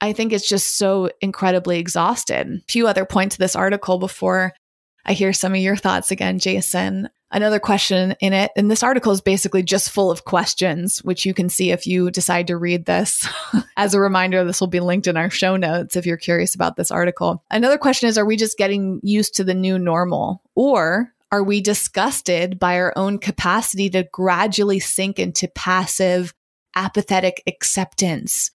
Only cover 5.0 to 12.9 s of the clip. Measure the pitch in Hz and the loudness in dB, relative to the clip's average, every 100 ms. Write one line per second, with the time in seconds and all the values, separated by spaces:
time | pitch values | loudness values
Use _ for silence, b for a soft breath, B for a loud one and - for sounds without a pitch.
5 | - 190 190 196 185 190 190 196 196 185 | -4 0 0 0 0 0 0 0 0 0
6 | - 190 185 185 185 190 - 180 185 190 | -2 -2 -2 -2 -2 -2 -2 -2 -2 -4
7 | 196 - _ 202 214 214 214 202 - 185 | -8 -12 _ -2 0 0 2 0 2 0
8 | 185 - 190 190 208 - 208 226 240 254 | 0 0 0 2 0 2 2 2 2 2
9 | 220 190 190 196 196 190 175 190 - - | 2 2 2 0 2 0 0 0 0 0
10 | 190 170 - 175 165 - 185 160 175 - | 0 0 -2 -2 0 -2 -2 -2 -4 -4
11 | - 180 190 185 180 - 185 180 - 185 | -4 -2 -2 0 -2 0 0 0 0 0
12 | 180 185 180 175 175 170 175 175 170 | 0 -2 -2 0 -2 -2 -2 -2 0